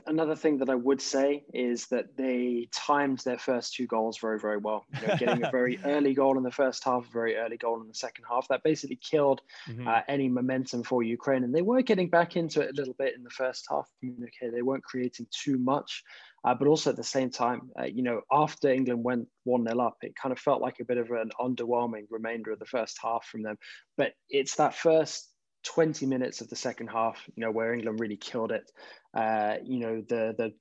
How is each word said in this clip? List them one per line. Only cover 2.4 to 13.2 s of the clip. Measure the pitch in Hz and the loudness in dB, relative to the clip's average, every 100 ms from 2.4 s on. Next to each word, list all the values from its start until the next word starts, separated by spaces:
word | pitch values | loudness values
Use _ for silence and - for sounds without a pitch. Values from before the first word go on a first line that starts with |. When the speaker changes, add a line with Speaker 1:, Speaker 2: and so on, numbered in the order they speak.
| 123 120 120 | 0 -2 -4
Speaker 1:
timed | - - 143 143 131 | -4 2 2 4 0
their | 131 123 | -2 -2
first | - 123 - | 0 0 -2
two | - 120 | -6 -2
goals | 113 110 107 | 0 -2 -2
very, | 113 107 | -4 -2
very | 107 104 | -2 -2
well. | 107 107 - - | -2 -4 -6 -6
You | 214 | -2
know, | 190 | 2
getting | 220 180 | 2 2
a | 147 | 0
very | 127 123 123 | 0 0 0
Speaker 2:
<laughs> | |
Speaker 1:
early | 143 147 143 | 0 2 4
goal | 135 135 135 | 4 4 4
in | |
the | 127 | 0
first | - 135 - | 0 0 0
half, | 131 123 120 | 0 0 -2
a | |
very | 117 117 110 | -2 -2 0
early | 113 117 | -4 -4
goal | 117 117 | -4 -4
in | 110 | -6
the | |
second | - 120 - 117 | -10 -10 -12 -4
half, | 120 - | -2 0
that | 127 | 0
basically | 156 156 139 131 | 2 0 -2 -10
killed, | - 156 143 135 - - - | 0 4 4 4 -2 -18 -12
Speaker 2:
Mm-hmm. | 117 120 | -6 2
Speaker 1:
uh, | 113 - | 2 2
any | 139 135 | 2 2
momentum | 123 127 131 127 123 | 2 2 0 -2 -4
for | 117 127 | 0 2
Ukraine. | 113 117 - 135 | 2 0 2 2
And | 123 | 2
they | 151 | 2
were | 185 254 | 4 4
getting | 254 185 175 | 4 2 4
back | 170 170 175 | 4 4 0
into | 165 151 | 0 0
it | 143 | 0
a | |
little | 139 131 - | -2 -6 -2
bit | 135 | -2
in | 123 | -4